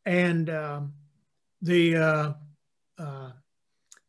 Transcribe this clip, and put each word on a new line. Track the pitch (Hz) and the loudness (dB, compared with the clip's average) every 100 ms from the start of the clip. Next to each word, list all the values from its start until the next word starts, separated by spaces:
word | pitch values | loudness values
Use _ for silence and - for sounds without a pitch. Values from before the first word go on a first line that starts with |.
And, | 196 180 180 165 160 | 0 2 2 0 -2
um, | 156 151 143 143 - - _ _ _ _ _ | -4 -6 -8 -10 -12 -20 _ _ _ _ _
the, | 170 175 170 165 | 2 4 4 4
uh, | 160 156 151 147 - _ _ _ _ - | 2 2 -2 -6 -14 _ _ _ _ -14
uh, | 147 135 131 127 _ _ _ _ _ - | -12 -12 -14 -18 _ _ _ _ _ -20